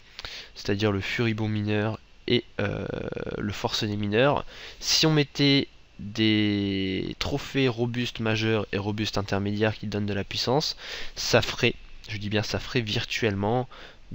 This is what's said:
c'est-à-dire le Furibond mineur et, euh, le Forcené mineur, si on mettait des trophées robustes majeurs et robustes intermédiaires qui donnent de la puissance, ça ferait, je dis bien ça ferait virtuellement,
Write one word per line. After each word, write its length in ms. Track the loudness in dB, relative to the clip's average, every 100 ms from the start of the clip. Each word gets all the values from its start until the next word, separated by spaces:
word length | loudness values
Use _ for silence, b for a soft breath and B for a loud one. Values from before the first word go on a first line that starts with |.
| B B B B B
c'est-à-dire 380 | -8 -2 2 2
le 80 | 2
Furibond 480 | -2 0 0 0 0
mineur 500 | 0 0 0 0 -4 -12 -12 0
et, 160 | 0 0 -4
euh, 260 | -4 -2 -4 -6 -6 -6 -6 -4
le 160 | -4
Forcené 420 | -4 -4 -2 -2 -2
mineur, 480 | 0 4 4 2 -4 B B B
si 240 | 0 4 6
on 80 |
mettait 560 | 4 2 2 4 4 2 -8 -20 -12
des 1160 | -8 2 4 6 4 2 0 0 0 -2 -4 -4
trophées 500 | -2 -2 -2 2 2
robustes 500 | 2 -2 0 -4 -2
majeurs 480 | 0 2 2 2 0
et 40 | -2
robustes 400 | -2 -2 -2 -2
intermédiaires 600 | 0 0 0 2 2 0
qui 100 | -4
donnent 180 | -2 0
de 80 |
la 120 | -2 -4
puissance, 500 | -2 2 2 2 -6 B B B -4
ça 260 | 2 2
ferait, 320 | 2 0 0 0 -12 -16 -8
je 80 | -6
dis 120 | -2
bien 140 | -2
ça 160 | 0 -4
ferait 220 | -2 -2
virtuellement, 840 | -2 -4 -2 0 0 2 2 0 -2 B B B -14